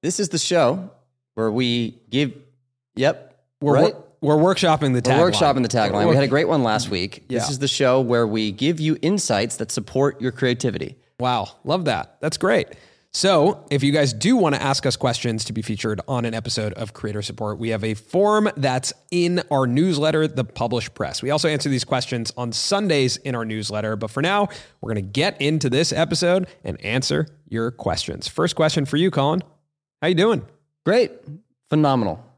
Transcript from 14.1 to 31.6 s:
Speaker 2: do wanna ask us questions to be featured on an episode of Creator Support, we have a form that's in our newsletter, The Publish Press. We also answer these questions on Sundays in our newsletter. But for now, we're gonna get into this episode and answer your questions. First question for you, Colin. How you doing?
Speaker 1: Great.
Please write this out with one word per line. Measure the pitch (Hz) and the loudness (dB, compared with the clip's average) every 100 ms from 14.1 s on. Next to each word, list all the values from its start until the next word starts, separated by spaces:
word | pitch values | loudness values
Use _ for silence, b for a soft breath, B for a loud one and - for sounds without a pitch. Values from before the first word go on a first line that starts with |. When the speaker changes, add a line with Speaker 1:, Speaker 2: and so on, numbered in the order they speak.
Speaker 2:
do | 107 160 254 | 0 2 4
wanna | 170 139 | 4 2
ask | 135 139 139 | 0 0 -2
us | - | 0
questions | 127 117 120 110 107 | -2 -2 -2 -4 -4
to | |
be | 107 | -6
featured | 107 107 113 107 - | -6 -4 -4 -6 -4
on | 127 117 | -4 -2
an | 113 | -4
episode | 110 - 107 | -6 -4 -4
of | 104 107 | -6 -12
Creator | - 107 104 | -8 -8 -6
Support, | 101 - 107 104 | -8 -6 -6 -4
we | 113 | -4
have | 110 | -2
a | 110 107 | -2 -6
form | - 175 208 214 214 - | -4 0 4 4 2 0
that's | 135 127 131 - _ | 0 0 -4 -10 _
in | 175 170 175 - | 0 2 0 0
our | 143 127 | 0 2
newsletter, | 123 180 151 156 156 156 | 2 2 2 0 2 0
The | 131 | -2
Publish | 120 - 117 123 110 | -6 -4 -2 -2 -6
Press. | - 80 - | -8 -8 -6
We | 131 | -2
also | 143 156 | 0 0
answer | 151 147 | -2 -2
these | 131 | -2
questions | - 131 120 123 113 - | -2 -4 -2 -6 -6 -6
on | 123 | -6
Sundays | 113 - 202 208 151 127 - | -6 -2 0 0 0 0 -2
in | 147 | -6
our | 123 113 | -6 -4
newsletter. | 110 107 107 107 107 | -6 -4 -4 -4 -4
But | 110 | -4
for | 135 | -2
now, | 165 202 202 B B B | 0 0 0 B B B
we're | 113 | -6
gonna | 107 | -6
get | 95 104 175 - | -4 -2 -2 0
into | 143 156 135 | 0 0 0
this | 127 165 | 0 0
episode | - 170 170 175 185 185 B | 0 -2 0 0 0 -2 B
and | - - | -12 -10
answer | - 123 135 147 156 - _ | -4 -2 0 -2 -2 -8 _
your | 113 113 | -6 -6
questions. | 117 - 82 - - - | -4 -4 -4 -6 -8 -10
First | - 170 - | -2 -2 0
question | 156 165 139 | 0 0 -2
for | 143 | 0
you, | 185 | 0
Colin. | - 139 175 - _ _ _ _ _ | 2 0 0 -6 _ _ _ _ _
How | 160 | 0
you | 170 | 2
doing? | 208 190 104 _ _ _ - | 2 0 -4 _ _ _ 0
Speaker 1:
Great. | 220 247 - - 156 _ _ | 2 2 -2 -18 -20 _ _